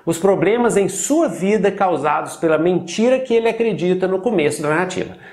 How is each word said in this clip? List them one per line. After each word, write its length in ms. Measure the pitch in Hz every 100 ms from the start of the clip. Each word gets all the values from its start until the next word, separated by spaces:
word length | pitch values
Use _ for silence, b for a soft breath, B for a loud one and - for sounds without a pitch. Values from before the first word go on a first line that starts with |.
os 140 | - 165
problemas 580 | 196 180 170 233 240 190
em 120 | 185
sua 400 | - - 302 302
vida 440 | 147 190 214 196
causados 640 | 190 190 151 147 151 147 -
pela 220 | 165 156
mentira 600 | 170 175 175 - 233 262
que 120 | 262
ele 160 | 233 226
acredita 580 | 226 233 170 180 185 185
no 140 | 190
começo 400 | 240 202 151 -
da 80 | 147
narrativa. 480 | 156 180 - - - B